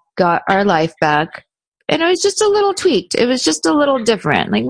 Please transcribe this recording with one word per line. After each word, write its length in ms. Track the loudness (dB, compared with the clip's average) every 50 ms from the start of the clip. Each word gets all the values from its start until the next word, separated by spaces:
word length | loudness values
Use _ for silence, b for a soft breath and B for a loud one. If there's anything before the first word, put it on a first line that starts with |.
| _ _ _
got 280 | -2 0 0 0 -2 0
our 160 | 0 0 0 2
life 300 | 2 2 2 0 -2 -2 _
back, 440 | 0 0 2 0 -2 -4 -8 -18 -20 _ _ _ _ _ _ _ _
and 140 | -4 -2 0
it 40 | 2
was 160 | 0 0 2
just 200 | 0 -2 0 0
a 60 | 0 2
little 240 | 2 2 0 0 -2
tweaked. 420 | 0 0 0 0 0 -2 -2 -2
It 100 | 0 0
was 180 | 0 0 0 0
just 220 | -2 -2 -2 -2
a 80 | 0 2
little 300 | 2 2 2 0 0 0
different. 480 | 0 -2 0 0 0 0 0 0 0
Like, 140 | -2 -2 -2